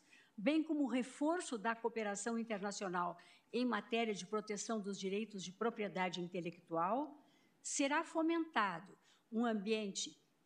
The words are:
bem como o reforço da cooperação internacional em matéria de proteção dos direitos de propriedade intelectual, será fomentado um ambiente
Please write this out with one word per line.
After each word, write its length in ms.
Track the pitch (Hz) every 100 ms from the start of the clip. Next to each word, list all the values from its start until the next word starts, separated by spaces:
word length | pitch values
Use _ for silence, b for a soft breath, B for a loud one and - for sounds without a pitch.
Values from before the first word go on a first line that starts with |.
| B B B -
bem 280 | 208 320
como 200 | 302 302
o 40 | 269
reforço 720 | 254 233 - 294 349 349 233
da 160 | 208 226
cooperação 640 | 233 220 208 202 - 233
internacional 760 | 226 208 202 196 196 180 175 175 B B B
em 100 | 226
matéria 520 | 247 214 208 226 226 196
de 100 | 180
proteção 560 | 214 208 202 - 226
dos 160 | 196 190
direitos 460 | 196 196 220 196
de 80 | 170
propriedade 680 | - 233 220 202 170 185 180
intelectual, 1040 | 175 185 170 175 - 165 175 233 294 B B B B B
será 420 | - - 277 294
fomentado 920 | 330 339 320 330 320 247 202 165 196 - b b _
um 140 | 220 240
ambiente 760 | 220 196 220 214 180 - - _ _